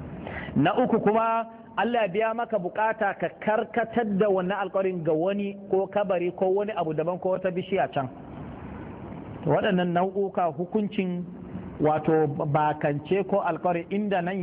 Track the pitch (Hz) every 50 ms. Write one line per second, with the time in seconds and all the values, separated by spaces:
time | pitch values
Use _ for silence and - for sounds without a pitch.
0 | - - - - - - - - - - - - 139 170 208 - 254 220 240 220
1 | - 202 214 226 226 226 226 226 226 226 - - - - - - 196 233 240 233
2 | 220 190 170 208 220 226 226 226 240 233 220 208 175 180 - 208 214 220 220 220
3 | 214 196 185 - - 160 - - - 214 214 220 220 214 - 240 226 226 - 233
4 | 240 214 202 185 214 208 190 190 180 180 202 196 202 185 180 196 190 190 185 180
5 | 160 160 160 156 165 190 202 202 202 196 196 - - - - 190 196 190 - 208
6 | 202 190 190 175 170 180 175 - 190 185 185 202 208 202 214 185 175 160 156 151
7 | 156 165 180 180 - 185 185 185 185 190 175 180 185 - - 185 160 - - 147
8 | 135 123 - - - - - - - - - - - - - - - - - -
9 | - - - - - - - - - - 143 175 - 220 190 180 180 180 170 175
10 | 180 196 190 202 196 190 190 214 180 170 147 160 180 175 - 220 208 202 - -
11 | 190 180 180 175 180 - - - - - - - - - - - - 151 151 156
12 | 156 170 160 160 156 147 139 170 160 151 143 156 151 151 147 151 - 151 147 143
13 | 147 - 180 196 190 190 202 202 180 175 165 151 - 180 175 170 170 - - 202
14 | 214 208 196 185 170 170 190 196